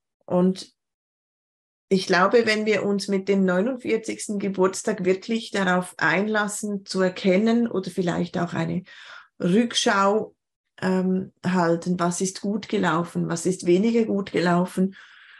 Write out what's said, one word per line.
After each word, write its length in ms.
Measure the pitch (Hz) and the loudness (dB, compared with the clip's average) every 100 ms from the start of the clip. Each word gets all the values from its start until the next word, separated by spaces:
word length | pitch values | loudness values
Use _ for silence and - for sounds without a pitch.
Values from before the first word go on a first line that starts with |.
| _ _ - | _ _ -4
Und 480 | 180 185 185 - _ _ _ _ _ _ _ _ _ _ _ - | 2 2 0 -8 _ _ _ _ _ _ _ _ _ _ _ -2
ich 180 | 190 185 | 0 2
glaube, 400 | 175 190 240 226 | 2 6 4 4
wenn 180 | 214 | 2
wir 200 | 214 202 | 2 0
uns 240 | 202 202 196 | 0 -2 0
mit 200 | 196 190 | -2 2
dem 160 | 196 | 2
neunundvierzigsten 920 | 185 180 220 254 - 220 220 - - 208 | 4 2 0 -2 -2 -4 -4 -10 -6 -6
Geburtstag 640 | 196 190 185 190 - 208 | -4 0 0 0 -4 -2
wirklich 460 | 180 190 - 226 226 | 0 0 -2 -6 -4
darauf 440 | 208 185 180 180 - | -2 0 0 -2 -2
einlassen, 880 | 160 165 214 214 208 - 208 208 196 | 0 0 0 -2 -2 -6 -6 -8 -6
zu 160 | 185 | -2
erkennen 640 | 185 180 196 185 226 233 233 | -2 0 2 2 2 2 0
oder 220 | 190 190 | -4 -6
vielleicht 480 | 190 175 165 175 165 | -4 -2 -2 -4 -4
auch 160 | 175 | -4
eine 300 | 170 165 175 180 - - - - - | -4 -4 -4 -8 -20 -20 -20 -20 -6
Rückschau, 960 | 175 196 240 - 240 202 196 214 214 _ _ _ _ - | 2 2 2 0 0 2 2 2 -2 _ _ _ _ -6
ähm, 520 | 190 185 185 185 190 _ | 0 2 2 0 -4 _
halten, 540 | 180 185 170 170 170 180 | -2 2 2 0 0 0
was 220 | 175 175 | 0 0
ist 200 | 185 - | -4 -4
gut 280 | 202 208 - | -4 -4 -4
gelaufen, 600 | 214 180 156 170 175 165 | -2 0 0 -2 -4 -4
was 160 | 170 | -2
ist 220 | 170 180 175 | -2 -2 2
weniger 380 | 180 226 233 | 2 4 2
gut 280 | 220 196 196 | 2 -2 -2
gelaufen, 640 | - 175 175 180 - 190 - - - - - | -2 2 2 0 0 -2 -2 -20 -20 -20 -20